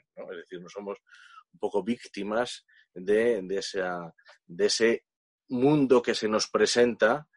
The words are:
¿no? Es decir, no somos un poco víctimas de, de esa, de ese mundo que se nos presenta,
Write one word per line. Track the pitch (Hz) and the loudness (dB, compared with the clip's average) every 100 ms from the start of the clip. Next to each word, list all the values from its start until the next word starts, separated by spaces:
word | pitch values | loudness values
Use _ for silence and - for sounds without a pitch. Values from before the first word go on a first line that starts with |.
| _ - | _ -18
¿no? | - | -14
Es | 87 | -14
decir, | - 90 | -14 -16
no | 90 | -14
somos | 101 101 101 _ - - - _ | -14 -12 -12 _ -20 -20 -20 _
un | _ | _
poco | 104 101 | -4 -2
víctimas | 95 120 - 101 101 110 123 - _ _ _ | -4 -6 -8 -10 -4 -4 -4 -8 _ _ _
de, | 90 92 107 117 107 | -10 0 2 2 0
de | 92 98 | -4 -6
esa, | - 98 90 90 85 - _ _ _ | -6 -6 -6 -6 -10 -18 _ _ _
de | 87 101 | -2 0
ese | - 113 - - _ _ _ _ | 2 2 2 -4 _ _ _ _
mundo | 123 139 151 131 120 | 0 4 4 4 4
que | 120 | 4
se | 107 107 | -2 0
nos | 107 - | -2 0
presenta, | - 104 120 120 110 110 143 - | 2 2 4 2 4 2 0 -6